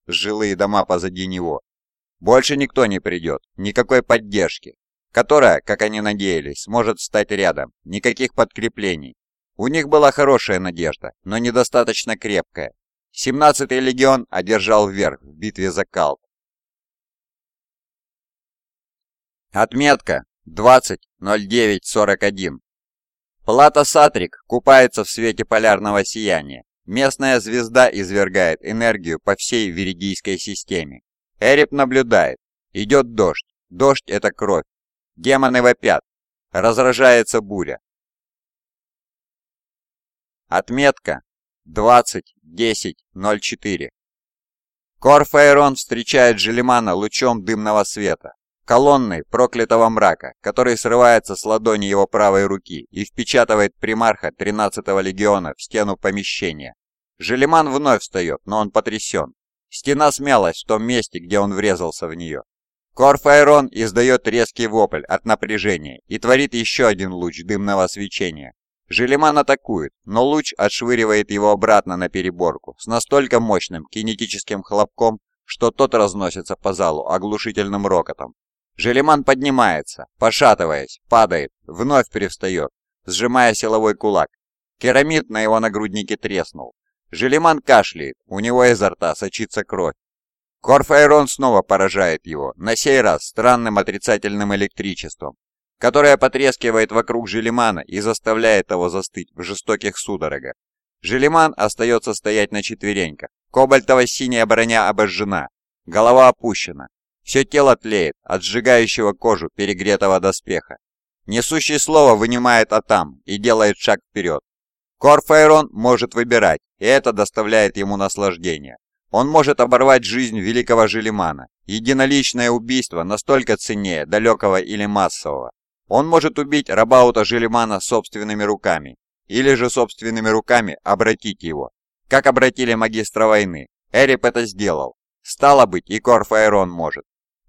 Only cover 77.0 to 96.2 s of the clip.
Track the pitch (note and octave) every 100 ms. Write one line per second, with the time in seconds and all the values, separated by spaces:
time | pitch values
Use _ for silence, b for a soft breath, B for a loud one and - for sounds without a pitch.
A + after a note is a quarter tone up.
77 | - F#2 G2 G#2 A2+ G#2 G2+ G2+ G2+ F#2
78 | - - C2 _ _ _ _ - A#2 B2
79 | D3 D3+ C3+ C3+ C#3 C3+ A2 D#2+ - -
80 | C2 _ A2+ - C3+ G2+ E2+ D2 C2 -
81 | _ A#2 G#2+ E2+ C#2 _ - E2 B2 C#3+
82 | A#2 A2 G2 - F#2+ F2+ C#2 - _ _
83 | - F2+ A#2 B2+ A#2+ G#2+ A2 A2 A2 G#2
84 | G#2+ G2 D2+ _ _ _ _ _ A#2+ B2+
85 | D3 D#3+ C3+ A2 A2 A2 A2 G#2 G#2+ G#2
86 | F#2+ G#2+ - F#2+ D#2+ D#2+ B1 _ _ _
87 | _ - B2+ D3 E3 D#3 - A#2+ F#2+ E2+
88 | C#2 - _ F#2+ A2+ B2 B2 A#2 G2 E2+
89 | E2+ D2+ G2 - A2 - G2+ F#2+ E2 -
90 | _ _ _ _ _ _ - C#3 C#3 C#3+
91 | D3 D3 C#3 - C3 G#2 - G2 F#2+ F#2+
92 | F2+ D#2+ - D2+ C2+ - G2 A#2 D3+ C3+
93 | G#2 D#2 - - A#2 B2 A2+ G2+ G2 G2+
94 | - G#2+ G2+ G#2 G#2 G2+ G2+ - G2 F#2
95 | D#2+ - D2 - _ _ _ _ A#2+ C#3+
96 | C#3+ C#3